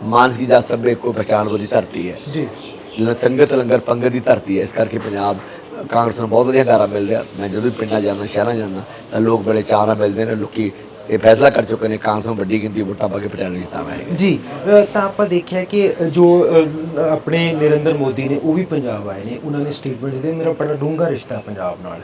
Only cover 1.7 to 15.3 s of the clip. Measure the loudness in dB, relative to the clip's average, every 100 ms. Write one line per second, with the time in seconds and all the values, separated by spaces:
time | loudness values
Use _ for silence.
1.7 | 0 0 -6 -8 -8 -8 -6 -6 -8 -16
2.7 | -18 -14 -4 -2 2 0 4 4 4 2
3.7 | 2 2 0 0 0 2 0 2 -2 -2
4.7 | -2 -2 -2 -6 -2 -2 -4 -8 -18 -16
5.7 | -14 -2 2 2 0 0 2 4 4 6
6.7 | 4 4 0 0 -2 -4 -8 -6 -2 -2
7.7 | -2 -2 0 0 -2 -4 -2 0 -2 -4
8.7 | -8 -10 -16 -8 0 2 2 2 0 2
9.7 | 2 2 2 0 0 -2 -2 -4 -4 -4
10.7 | -6 -18 -20 -4 2 6 8 6 4 0
11.7 | 0 -2 -2 -2 -2 -2 -4 -2 -2 -2
12.7 | -4 -4 -2 -4 -4 -6 -6 -6 -6 -8
13.7 | -10 -10 -10 -6 0 2 2 -4 -8 4
14.7 | 6 6 0 -2 -2 0